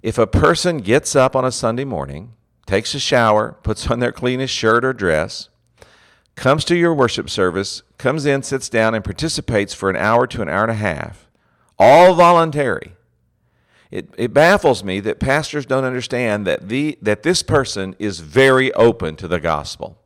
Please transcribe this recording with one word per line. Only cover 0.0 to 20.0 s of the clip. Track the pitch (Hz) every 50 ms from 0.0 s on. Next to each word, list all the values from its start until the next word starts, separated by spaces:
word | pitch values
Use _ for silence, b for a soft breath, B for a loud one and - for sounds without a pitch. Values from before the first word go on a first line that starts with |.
If | - 110 110 -
a | 113
person | 98 - - 156 151 170 160 - 180 170 147
gets | 104 92 117 147 - - -
up | 143 131 131 -
on | 135 127
a | 127
Sunday | 123 - - 113 113 120 139
morning, | 139 117 80 69 69 69 76 98 120 - _ _ _ _ _ _
takes | - 95 98 107 - -
a | 143
shower, | 127 - 143 127 117 110 107 107 107 - - _
puts | _ - 107 - - -
on | 117 120
their | 123 120
cleanest | 120 - - 123 127 127 131 127 -
shirt | - - 113 110 120 120
or | 131
dress, | 131 120 101 90 80 76 82 - - - - _ _ _ _ _ _ b b b b b b b b b b b _
comes | - - 127 139 151 -
to | - 170
your | 175 170 170 165
worship | 143 131 117 - - - -
service, | - - 95 90 82 95 101 - - - _ _ _ _
comes | - 131 135 160 139
in, | 147 139 139
sits | 135 - 139 127 - -
down, | - 113 110 110 113
and | 110 98
participates | - 95 - 151 165 - - - - 117 104 101 98 -
for | - - 98
an | 92
hour | - 92 107 113 120 123
to | - - 117
an | 104 76
hour | 73 98 107
and | 113
a | 113
half, | 107 107 101 80 73 76 - - - _ _ _ _ _ _ _ _ _ _ _ _
all | - 117 135 160 180 185 180
voluntary, | 165 175 170 175 170 165 160 139 147 143 123 95 - - - - _ _ _ _ _ _ _ _ _ _ _ _ _ _ _ _ _ _ _
it, | - 107 - - _
it | - 113 120
baffles | 104 139 156 175 196 202 - 156 123 90 95
me | 98 92 101
that | 101 107 - -
pastors | - 131 135 151 151 - - 147 135
don't | 127 135 131 131
understand | 127 127 123 120 - - 120 123 113 104 104 104
that | 92 76 - - 95
the, | 110 131 147 151 - _
that | - 104 104 - -
this | 151 180 165
person | - - 160 147 131 - - 104 95 95 92 _
is | 101 104 95 82
very | 82 76 73 127 135 135 131 131 131 127 -
open | - 110 117 104 - 90 80 78
to | 78 - 82
the | 82 87
gospel. | 73 85 80 73 78 - - - - 85 85 _